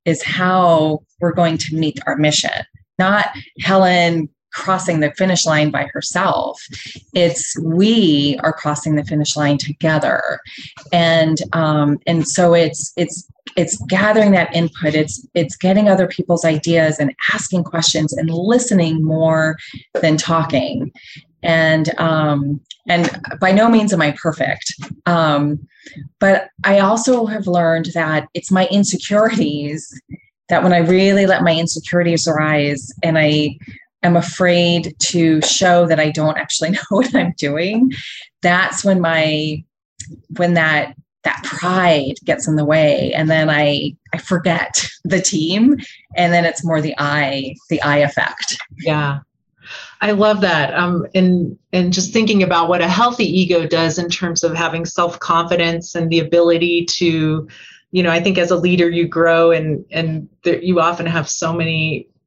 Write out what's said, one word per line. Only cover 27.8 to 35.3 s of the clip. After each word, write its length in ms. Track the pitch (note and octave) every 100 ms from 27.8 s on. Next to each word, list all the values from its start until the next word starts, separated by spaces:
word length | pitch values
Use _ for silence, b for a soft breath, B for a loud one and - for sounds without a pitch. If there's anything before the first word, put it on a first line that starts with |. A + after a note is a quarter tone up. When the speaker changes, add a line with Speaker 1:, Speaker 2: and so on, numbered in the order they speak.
| E3+
Speaker 1:
that 340 | E3+ D#3 D#3 C#3+
it's 180 | F3 -
my 160 | F#3+ F3+
insecurities, 1300 | G3+ G3 - - G#3 A3 A3 D#3 D3 D3 D3+ - C#3 _ B B _ -
that 120 | E3+
when 100 | F#3
I 60 | F3
really 460 | E3 F#3 G3 G3+ G3
let 160 | F#3
my 140 | F3 D#3+
insecurities 720 | E3+ E3 - F3 E3+ E3 E3
rise 640 | D3+ D#3 D3+ C#3+ C#3 - -
and 160 | E3+ D#3+
I 400 | D3+ D3+ D3 - B B B _
am 120 | F3 E3+
afraid 800 | E3+ - F3+ F3 F3 E3+ D#3+ -
to 420 | - F3 E3